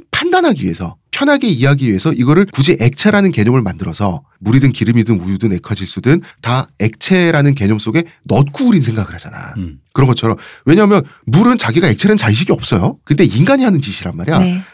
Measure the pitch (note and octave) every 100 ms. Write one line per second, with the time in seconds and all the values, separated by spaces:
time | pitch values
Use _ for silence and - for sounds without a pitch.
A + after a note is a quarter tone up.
0 | - - F4 F#4 E4+ D#3+ - E2 E2+ -
1 | _ - C#4 C#4+ A#3 C#3 C3+ C#3+ B2+ F#2+
2 | D#3+ C#3 B2 D#3+ G3+ - C3+ - A#2+ -
3 | G#3+ G#3 F#3+ B2 G#2+ C3 G2+ E2+ F2 D#2+
4 | G2+ D#2+ - _ G2 C3 C#3 - G#2 A#2
5 | A2 G#2 F2+ F#2+ A2 F2+ - G#2+ F#2+ -
6 | C3 E3+ - _ - B2+ - - G#2+ -
7 | - F#3 E3+ D#3 C#3+ C#3 G2+ G#2+ A2 D3
8 | E3 _ - G#2 C#3 - B3 G3 A2+ A2
9 | F#2 E2+ - - - G#2+ F2 C#2 _ -
10 | C#3 - A2+ G#2 - - - F3 G3+ G3
11 | C#3 - - C#3+ A#3 B3 A#2 C3 F3 G#2+
12 | G#3 G#3+ G#2+ A2 F#3 - - G#2 G2 -
13 | - C#3+ A#2 G#2 F#3+ C4+ B3+ F3 C3+ -
14 | F2+ - - D#3+ F3+ F3+ -